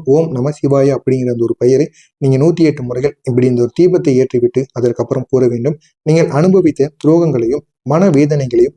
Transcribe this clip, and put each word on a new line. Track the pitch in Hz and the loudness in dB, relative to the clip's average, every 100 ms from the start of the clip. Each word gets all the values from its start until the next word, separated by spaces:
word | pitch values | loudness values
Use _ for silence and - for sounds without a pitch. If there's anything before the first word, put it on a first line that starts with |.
| - | 0
ஓம் | 147 165 | 0 0
நம | 127 143 | -4 -6
சிவாய | 147 139 139 135 | -4 0 2 2
அப்படிங்கிற | 135 - 131 123 | 0 -2 -2 -2
அந்த | 120 | -2
ஒரு | 117 - | -4 0
பெயரை | 123 131 156 _ _ - | 0 2 0 _ _ -4
நீங்க | 139 131 | 0 2
நூத்தி | 156 165 | 2 2
எட்டு | 160 139 | 0 0
முறைகள் | 123 123 139 - | -6 -4 -6 -6
இப்படி | - 120 123 | -4 0 2
இந்த | 120 | 2
ஒரு | 120 | 0
தீபத்தை | - 175 175 143 | 2 2 2 0
ஏற்றிவிட்டு | 127 - 123 120 131 135 | 0 0 0 -2 -2 -6
அதற்கப்புறம் | 127 120 117 120 131 127 | -4 -4 -2 -4 -6 -2
கூற | 131 123 | 0 0
வேண்டும். | 117 131 151 _ _ - | 0 -4 -6 _ _ -2
நீங்கள் | 160 165 | 0 0
அனுபவித்த | 151 170 190 170 143 139 - | 0 2 2 2 0 -4 -2
துரோகங்களையும் | 147 165 170 127 113 147 - _ 127 | 0 2 2 -2 -2 -6 -8 _ -4
மன | 156 196 | 0 2
வேதனைகளையும் | 143 147 147 131 117 123 | 2 2 0 -2 0 0